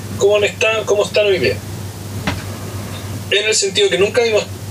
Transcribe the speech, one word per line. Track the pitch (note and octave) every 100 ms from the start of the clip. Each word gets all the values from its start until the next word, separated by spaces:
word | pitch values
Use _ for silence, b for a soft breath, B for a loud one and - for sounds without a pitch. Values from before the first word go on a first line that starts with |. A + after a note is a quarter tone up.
| - -
como | G3 G#3
han |
estado, | G3+ F#3 A3 A3 G3
como | G3+
están | G3 G#3+ G#3
hoy | F#3+
día. | - - - - - - - - - - - - - - - - - - -
En | G3
el | G#3+
sentido | A3 G3 F#3+ G3+
que | E3+
nunca | G3+ A3
hemos | A#3 G#3 - - -